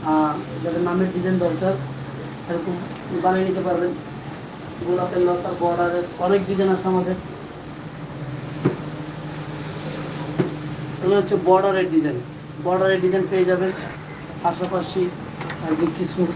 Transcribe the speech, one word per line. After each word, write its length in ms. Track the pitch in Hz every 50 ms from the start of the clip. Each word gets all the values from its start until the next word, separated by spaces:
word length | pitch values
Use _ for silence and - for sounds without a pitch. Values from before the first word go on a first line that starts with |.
| - 156
আহ, 240 | 156 156 156 151 151 151 151 143 135 - 160
যাদের 200 | 170 165 170 175 175
নামের 200 | 175 185 185 180 180
ডিজাইন 200 | 175 180 185 190 180 175
দরকার 280 | 170 160 156 185 185 190 190 - - - - - - - - - - - - - -
এরকম 240 | 170 170 - 190 180 175 190 - - - - - - 165 156
বানিয়ে 220 | 185 185 190 190 185
নিতে 120 | 175 185 175 185
পারবেন। 240 | 175 170 175 180 - - - - - - - - - - - - - - - - - - -
গোলাপের 360 | 170 180 180 180 180 185 180 180 180
লতা, 220 | 180 175 - 190 175 -
বর্ডারের 440 | 170 170 170 170 175 175 170 180 175 - - - 175
অনেক 160 | 185 196 202 185 185
ডিজাইন 200 | 196 185 196 190 185
আছে 120 | 185 - 185 185
আমাদের। 220 | 185 180 175 185 185 - - - - - - - - - - - - - - - - - - - - - - - - - - - - - 180 - - - 151 - - - - - - - - - - - - 151 151 151 - - - - 156 151 - 151 151 - - 156 - - - 180 - - - - - - - - - - -
এগুলো 140 | - 185 196 202
হচ্ছে 140 | 190 185 208 185 - 170
বর্ডারের 400 | 185 190 190 196 190 190 180 175 160
ডিজাইন, 240 | 160 147 147 135 123 123 - - - - - - - 151
বর্ডারের 340 | 175 180 185 190 190 190 185 180
ডিজাইন 180 | 180 185 190 185 -
পেয়ে 140 | 196 190 180 175
যাবেন। 200 | 185 180 185 185 185 - - - - - - - - - - - - - -
পাশাপাশি, 560 | 175 170 165 180 180 185 180 165 - - 196 180 180
আহ, 640 | 180 - - - - - - - - - - 160 156 151
যে 60 | 170 156 - -
কিছু 240 | 185 - - - 180 165 -